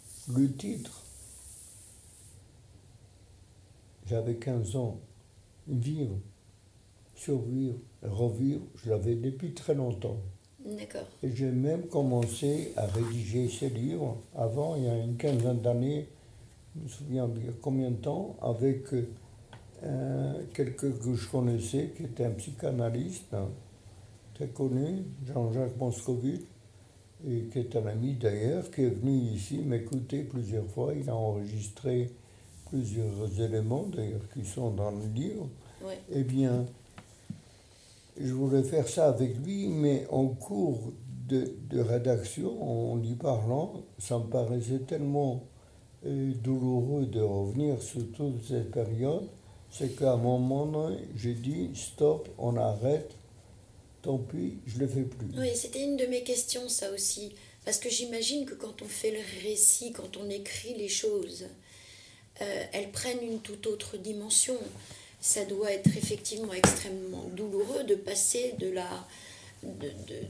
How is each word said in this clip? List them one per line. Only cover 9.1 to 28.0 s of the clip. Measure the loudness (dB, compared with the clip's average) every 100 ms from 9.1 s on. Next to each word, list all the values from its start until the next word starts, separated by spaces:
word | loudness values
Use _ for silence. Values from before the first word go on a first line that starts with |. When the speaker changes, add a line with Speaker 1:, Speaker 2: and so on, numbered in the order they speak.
| 2
Speaker 1:
depuis | 0 -2 -6
très | -4 0 2
longtemps. | 2 0 -2 -4 -6 -12 -18 -14 -8
Speaker 2:
D'accord. | -6 -6 -8 -10 -6
Speaker 1:
Et | -4 0
j'ai | 2
même | 2 2 0 0
commencé | 2 4 4 2 2 2 2 0 -2
à | 0
rédiger | 0 0 0 0 0 0
ces | 0 -2
livres | 0 -2 0 -2 -4 -8 -2
avant, | 0 2 0 2
il | 2
y |
a | 2
une | 0 0
quinzaine | 2 4 4 4
d'années, | 4 4 2 0 -4 -12 -20 -20 -20 -20 -14 -10
je |
me | -10
souviens | -8 -4 0 0
bien | 0 -4 -4
combien | 0 2 2
de | 0
temps, | 0 -2 -4 -4
avec, | -2 2 4 2 0 -2 -2 -6 -16 -20 -20 -20 -18 -10
euh, | -4 -2 0 0 0 -2 -6
quelqu'un | -2 -2 0 -2
que | 0 0 -2
je | 0
connaissais, | 2 4 2 2 0 -2 -4
qui |
était | -8 -2 0
un |
psychanalyste, | -2 -6 -4 -2 0 2 0 -2 -6 -6
hein, | -4 -4 -6 -14 -20 -20 -20 -20 -20 -20 -8
très | -8
connu, | -2 0 2 0 -2 -4 -8 -4
Jean-Jacques | 0 0 2 0 0
Moscovitch, | -2 -2 -2 0 0 -2 -6 -16 -20 -20 -20 -20 -20 -10 -2
et | -2 -2
qui | -2
est | 0 0
un | 0
ami | 0